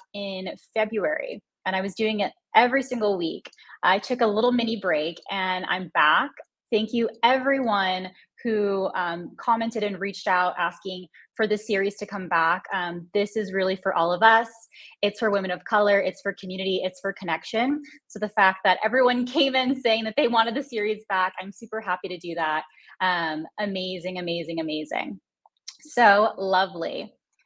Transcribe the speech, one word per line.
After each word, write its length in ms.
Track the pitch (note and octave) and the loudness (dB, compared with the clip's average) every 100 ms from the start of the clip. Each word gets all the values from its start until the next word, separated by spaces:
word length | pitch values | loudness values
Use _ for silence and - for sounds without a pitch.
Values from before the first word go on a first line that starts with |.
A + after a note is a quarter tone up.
| - | -10
in 440 | G3+ G3+ F#3+ F#3 - _ | -10 -8 -8 -8 -12 _
February, 680 | A3 G#3+ A3 D#3+ D3+ - G#3 - _ F#3 | -2 0 0 -2 -2 -6 -10 -16 _ -4
and 80 | |
I 60 | F#3+ | -2
was 160 | G3 G3+ | -2 -2
doing 240 | A3 G#3+ | -2 0
it 140 | G3 - _ | -4 -6 _
every 300 | A3 B3 C4+ | 4 4 2
single 340 | B3+ A#3+ G#3 F#3+ | -2 -2 0 0
week. 320 | D#3+ - - - - - | -2 -6 -12 -20 -20 -2
I 160 | F3 G3 | 2 2
took 200 | - B3 | 0 0
a 80 | A3 | 2
little 240 | G#3 A#3+ | 2 2
mini 260 | B3 A3+ A3 | 2 0 -2
break, 400 | F#3+ D3+ D#3 E3+ - | 0 0 -2 -6 -8
and 340 | G3 F#3 F#3 - | -4 -2 -4 -4
I'm 180 | F#3 F3 | -6 -2
back. 380 | E3+ D3+ E3+ C#4+ - - _ - | 2 4 4 2 -6 -20 _ -2
Thank 220 | G#3+ A3 | -2 0
you, 180 | A#3 A3+ - | -2 -2 2
everyone 880 | A#3+ C4 C4 C4+ A#3 G3+ F#3 F#3 F#3 - _ _ | 2 4 2 0 0 0 0 -2 -6 -16 _ _
who, 460 | A#3 G#3+ G3+ G3 F#3+ | -2 0 0 0 -2
um, 380 | - F3 E3+ E3+ - | -2 -4 -6 -10 -4
commented 460 | - A3+ A3+ A3+ | 0 0 0 -2
and 180 | G#3 F#3 | -4 -4
reached 260 | G3 F#3 - | -6 -4 0
out 260 | F3+ F3+ F3 | 2 2 0
asking 500 | F3 F3 F#3+ F#3 F3+ - - - | -4 -4 -10 -12 -14 -20 -10 -2
for 120 | G#3+ | -2
the 100 | G#3 | -2
series 380 | A3 G3 G3 - | -2 -2 -2 -4
to 100 | G3+ | -8
come 220 | G3+ F3+ | -8 -2
back. 360 | E3+ E3 F#3 - | 2 2 0 -4
Um, 360 | G3 F3 F3 E3+ | -6 -4 -8 -4
this 240 | G3+ G#3 A3 | -2 -2 -2
is 160 | F#3+ | -4
really 240 | F#3+ F#3+ F#3 | -2 0 -2
for 160 | F#3+ | -2
all 180 | E3+ E3+ | 0 0
of 100 | F3 | 6
us. 280 | A3+ A3+ A#3 - - - - _ | 6 6 4 -8 -20 -20 -20 _
It's 160 | G3+ - | -2 0
for 140 | A3 | 0
women 180 | G3+ F#3+ | 0 -2
of 140 | F3 | -6
color. 360 | - G#3+ G#3 G3 | 0 2 6 4
It's 200 | F3 - | 2 -4
for 120 | G3+ | -6
community. 480 | F#3 F#3 F#3+ F#3+ F#3 | -6 -8 -6 -2 -2
It's 160 | F#3 F#3 | -4 -6
for 140 | G3 | -8
connection. 680 | F#3+ F3 E3 - A3+ C4 D4+ C#4+ - _ | -6 -4 -4 -2 -2 0 -2 -6 -20 _
So 120 | F#3+ | -8
the 100 | G#3 | -4
fact 300 | - F#3+ F#3+ F#3+ | 4 4 4 2
that 140 | F#3 | 2
everyone 420 | G#3+ B3+ B3 B3 B3 | 2 4 4 2 0
<laughs> 0 | |
came 300 | - C4+ C4 | 0 2 2
in 240 | B3+ C4 | 0 0
saying 240 | A#3 A3+ | 0 0
that 120 | A3 B3+ | 0 0
they 100 | A#3+ | 2
wanted 280 | A#3 A3+ A#3+ | 4 2 0
the 80 | |
series 420 | C#4+ A3+ G#3 G#3+ - | -4 -4 -2 -4 -2
back, 260 | F#3+ F#3 - | 0 0 -2
I'm 120 | F#3+ | -14
super 260 | - A3+ A3 | -14 -10 -8
happy 300 | F#3+ F3+ F3 | -4 -4 -6
to 80 | F3 | -8
do 180 | E3+ E3 | -6 -4
that. 280 | D#3 D#3 - _ - - | -2 -2 -6 _ -18 -2
Um, 460 | F#3 F3 D#3+ D#3 D#3+ - | 0 0 -2 -4 -8 -6
amazing, 580 | G#3 F#3+ F#3 F#3 F3 F3+ | -6 -4 -6 -6 -8 -6
amazing, 420 | F3 E3+ D#3+ E3 | -4 -4 -4 -6
amazing. 600 | D#3+ D3+ D3+ - - G3 _ _ _ _ - - | -4 -4 -4 -6 -6 -10 _ _ _ _ -20 -20
So 520 | - - A3 G3+ G#3+ G#3+ | -6 4 6 8 4 0
lovely. 760 | F#3+ F#3 F#3+ E3+ E3 - - _ _ _ | 0 2 2 -2 -6 -8 -10 _ _ _